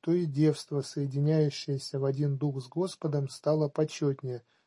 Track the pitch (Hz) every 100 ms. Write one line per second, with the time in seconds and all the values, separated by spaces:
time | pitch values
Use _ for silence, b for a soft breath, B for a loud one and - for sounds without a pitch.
0 | - 175 170 139 156 147 - 143 135 -
1 | 139 135 147 156 147 - - 139 - 135
2 | 135 135 147 135 147 135 127 160 185 -
3 | 165 143 139 - - 156 147 - 156 -
4 | 147 135 131 123 _ _